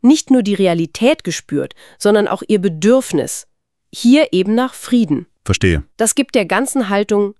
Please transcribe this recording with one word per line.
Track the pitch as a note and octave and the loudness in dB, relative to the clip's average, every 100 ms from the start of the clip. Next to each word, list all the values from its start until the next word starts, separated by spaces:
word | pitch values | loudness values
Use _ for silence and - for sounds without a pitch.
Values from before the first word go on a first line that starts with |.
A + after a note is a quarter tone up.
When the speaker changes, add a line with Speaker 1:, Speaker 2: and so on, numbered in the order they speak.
Speaker 1:
nicht | A#3+ D#4 - | 4 2 2
nur | B3+ | 0
die | G#3 | 2
Realität | G3+ F#3+ E3+ E3 - A#3 D#4 | 0 0 0 -4 -2 0 0
gespürt, | - D#3+ - D3 - - - _ | -4 -10 -6 -6 -6 -12 -20 _
sondern | G#3 G#3 G3 | 0 2 0
auch | G3 - | -4 -2
ihr | G#3 | 0
Bedürfnis. | F#3+ D#3 G3 B3+ C4 D#3 C3 - - _ _ _ _ | 0 0 2 2 2 -4 -4 -10 -16 _ _ _ _
Hier | - A#3 C#4+ D#4 | -2 4 4 4
eben | F#3 F#3 A3+ | 0 0 -2
nach | B3+ | -2
Frieden. | - - B3 G3 C#3 - _ | -8 -2 -2 0 -4 -6 _
Speaker 2:
Verstehe. | - F#2 F#2+ D#2+ - _ | -4 0 2 0 -4 _
Speaker 1:
Das | A3+ - | -2 -2
gibt | C#4 B3 | -2 -2
der | F3 | 0
ganzen | F#3+ C4+ C4+ G3+ | -2 -2 -4 -2
Haltung | G3+ G#3 G#3 G3+ G#3 | -2 0 0 -2 -4